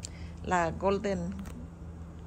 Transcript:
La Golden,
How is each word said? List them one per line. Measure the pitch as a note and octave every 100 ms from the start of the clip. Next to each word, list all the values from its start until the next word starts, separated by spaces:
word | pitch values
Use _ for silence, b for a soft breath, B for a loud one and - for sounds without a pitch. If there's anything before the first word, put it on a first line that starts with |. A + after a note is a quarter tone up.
| B B B B -
La | F3+ E3
Golden, | D#3+ F#3 G3 G#3 F#3 F3 G3 F#3+ - - - - - - -